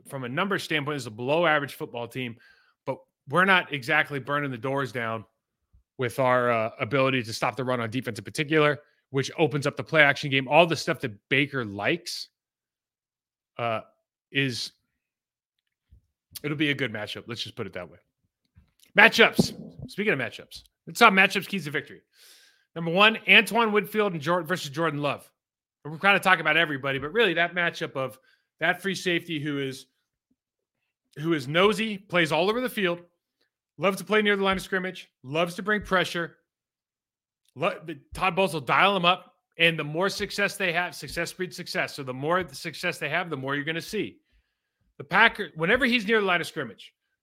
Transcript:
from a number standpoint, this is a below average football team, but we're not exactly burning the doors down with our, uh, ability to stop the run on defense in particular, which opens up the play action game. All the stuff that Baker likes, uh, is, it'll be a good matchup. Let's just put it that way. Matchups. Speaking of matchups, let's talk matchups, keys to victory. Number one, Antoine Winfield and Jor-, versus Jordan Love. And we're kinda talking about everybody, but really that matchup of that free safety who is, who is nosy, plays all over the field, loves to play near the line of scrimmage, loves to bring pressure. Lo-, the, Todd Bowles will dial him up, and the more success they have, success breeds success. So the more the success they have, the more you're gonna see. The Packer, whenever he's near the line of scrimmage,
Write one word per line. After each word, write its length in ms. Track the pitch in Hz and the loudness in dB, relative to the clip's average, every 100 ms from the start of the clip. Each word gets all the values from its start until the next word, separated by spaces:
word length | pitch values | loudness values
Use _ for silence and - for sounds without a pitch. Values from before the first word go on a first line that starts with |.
| - | -14
from 140 | 135 | -10
a 60 | 120 | -4
number 300 | 143 196 180 | -2 0 -2
standpoint, 360 | - 156 139 147 | -2 -2 -2 -6
this 80 | |
is 40 | 117 | -8
a 40 | |
below 340 | 107 123 160 170 | -6 0 4 4
average 300 | 151 139 - | 4 0 -8
football 320 | 156 120 117 | -10 -8 -8
team, 280 | 131 123 113 _ _ _ _ - | -8 -8 -10 _ _ _ _ -10
but 120 | 131 _ _ - | -10 _ _ -2
we're 160 | 156 190 | 2 4
not 260 | 185 - | 4 2
exactly 460 | 143 123 151 151 143 | -4 0 0 0 -4
burning 320 | 123 143 143 | -4 -4 -4
the 60 | 123 | -6
doors 340 | 135 135 127 | -4 -4 -4
down 340 | 123 113 113 107 _ _ _ _ _ _ - | -4 -6 -6 -10 _ _ _ _ _ _ -4
with 220 | 123 127 | -4 0
our, 320 | 127 127 120 | 2 4 4
uh, 200 | 117 110 - | 2 0 -4
ability 440 | 123 139 135 131 | -2 0 2 0
to 100 | 110 | -4
stop 220 | 110 135 110 | -4 -4 -2
the 80 | |
run 160 | 127 123 | -2 -2
on 100 | 113 | -4
defense 300 | 123 120 107 | -6 -6 -10
in 60 | 95 | -8
particular, 540 | 120 143 156 147 143 - _ _ | -6 0 4 4 2 -8 _ _
which 220 | 135 131 - | -4 -4 0
opens 280 | 156 147 143 | 0 2 -2
up 120 | - | -4
the 60 | |
play 200 | 117 160 | 0 4
action 260 | 143 139 147 | 4 2 -2
game. 180 | 135 131 | -2 4
All 200 | 147 175 | 6 6
the 80 | 151 | 2
stuff 240 | - 151 | -4 -4
that 120 | 123 101 - | -6 -8 -2
Baker 360 | 135 143 135 110 | 0 0 -4 -6
likes, 640 | 101 110 170 - - - _ _ _ _ _ _ _ _ _ _ _ _ - | -4 -2 -2 -6 -12 -14 _ _ _ _ _ _ _ _ _ _ _ _ -6
uh, 240 | 117 110 - _ _ _ _ | -4 -4 -8 _ _ _ _
is, 420 | 139 135 113 - - _ _ _ _ _ _ _ _ _ _ _ _ _ _ _ - | -2 -2 -2 -8 -14 _ _ _ _ _ _ _ _ _ _ _ _ _ _ _ -10
it'll 140 | 147 139 | -6 -2
be 120 | 147 | 0
a 60 | 131 | 0
good 180 | 127 | -4
matchup. 300 | 107 107 107 101 | -6 -10 -10 -10
Let's 160 | 117 | -10
just 140 | 113 - | -10 -10
put 100 | 98 | -10
it 80 | |
that 160 | 92 87 | -10 -14
way. 80 | - _ _ _ _ _ _ _ _ _ 196 | -18 _ _ _ _ _ _ _ _ _ 6
Matchups. 920 | 220 226 196 - - - - - - | 6 8 6 4 0 -4 -16 -16 -10
Speaking 240 | - 208 | -4 -2
of 60 | 143 | -2
matchups, 440 | 113 - - - - _ - | -4 -10 -18 -20 -20 _ -8
let's 140 | 165 | 6
talk 140 | 233 | 6
matchups, 340 | 190 196 208 - | 8 4 2 -4
keys 180 | 196 147 | -6 -6
to 60 | |
victory. 300 | 143 - 87 _ _ - - _ _ _ 165 | -8 -8 -16 _ _ -20 -20 _ _ _ -8
Number 160 | 170 | 0
one, 260 | 175 214 220 - | 4 4 4 4
Antoine 440 | 202 202 214 226 | 4 6 2 2
Winfield 420 | 208 196 214 208 | 2 0 0 0
and 80 | 165 | -2
Jor-, 220 | 143 180 | -2 -2
versus 260 | 156 180 147 | -2 -4 -4
Jordan 320 | 135 165 143 | -4 -2 -2
Love. 280 | 143 113 - _ _ _ _ _ | -4 -4 -10 _ _ _ _ _
And 80 | 147 | -14
we're 80 | 156 | 0
kinda 200 | 196 196 | 4 4
talking 220 | 190 185 | 6 4
about 160 | 156 156 | 4 4
everybody, 400 | 165 135 139 135 | 2 0 -2 -4
but 140 | 147 | -2
really 220 | 202 214 | 2 2
that 200 | 165 175 | 2 0
matchup 420 | 180 170 170 156 139 | 0 -2 -2 -6 -6
of 200 | 131 - _ _ _ - | -6 -10 _ _ _ -2
that 200 | 160 180 | -2 0
free 140 | 196 180 | -4 -4
safety 440 | 185 170 170 156 | -2 -2 -2 -6
who 200 | 151 143 | -4 -4
is, 260 | 135 131 - _ _ _ _ _ _ _ _ _ _ _ _ - | -6 -8 -16 _ _ _ _ _ _ _ _ _ _ _ _ -8
who 160 | 160 | -2
is 140 | 160 127 | -2 0
nosy, 500 | 160 202 196 220 202 | 2 4 2 -2 -6
plays 340 | - 175 156 | -2 0 2
all 180 | 156 190 | 2 2
over 120 | 226 | 0
the 80 | 254 | -2
field, 320 | 233 180 175 - _ _ _ _ _ _ - | -2 -2 -2 -8 _ _ _ _ _ _ -4
loves 200 | 175 196 | -2 -2
to 80 | - | 0
play 160 | 214 | 2
near 160 | 208 202 | 4 2
the 60 | |
line 120 | 190 190 | 2 0
of 80 | |
scrimmage, 460 | - 190 185 175 - _ | -2 -4 -4 -10 -16 _
loves 320 | 127 151 175 170 | -6 -2 -2 -2
to 60 | |
bring 200 | 196 208 | -2 -2
pressure. 560 | - 185 165 175 165 - _ _ _ _ _ _ _ _ _ _ _ 123 | 2 0 0 -4 -6 -10 _ _ _ _ _ _ _ _ _ _ _ -6
Lo-, 240 | 180 - 160 | -4 -4 -10
the, 140 | 147 _ | -14 _
Todd 220 | 156 185 175 | -4 -2 0
Bowles 180 | 190 | 0
will 80 | 160 | -2
dial 340 | 127 143 185 196 | 0 4 4 4
him 80 | |
up, 320 | 185 208 - _ _ - | 2 0 -4 _ _ 2
and 200 | 170 160 | 2 2
the 60 | |
more 240 | 147 156 190 | -2 -2 -2
success 480 | 196 196 - 202 - | -2 -6 -2 -2 -2
they 160 | 185 | -2
have, 240 | 165 175 - | -2 -4 -8
success 380 | 143 180 165 | -10 -6 -6
breeds 240 | - 185 - | -6 -8 -10
success. 360 | 170 185 135 | -8 -6 -6
So 80 | - | -6
the 120 | 135 | -8
more 300 | 127 147 180 | -6 -2 -2
the 120 | 180 135 | -2 -10
success 420 | - 135 180 - | -12 -8 -6 -6
they 120 | 151 | -4
have, 200 | 165 175 | -4 -4
the 60 | 139 | -6
more 200 | 135 143 | -4 -4
you're 100 | 143 | -4
gonna 160 | 160 | -8
see. 380 | 160 214 113 - _ _ _ _ _ _ _ - | -6 -6 -6 -10 _ _ _ _ _ _ _ -18
The 60 | |
Packer, 460 | 143 190 226 220 175 156 | 0 4 4 2 -10 -2
whenever 300 | 165 247 262 | 0 2 2
he's 220 | 240 196 | 2 2
near 140 | 226 | 2
the 40 | 190 | 2
line 140 | 175 | 0
of 80 | 151 | -2
scrimmage, 460 | 165 123 - - _ _ _ | -6 -8 -10 -20 _ _ _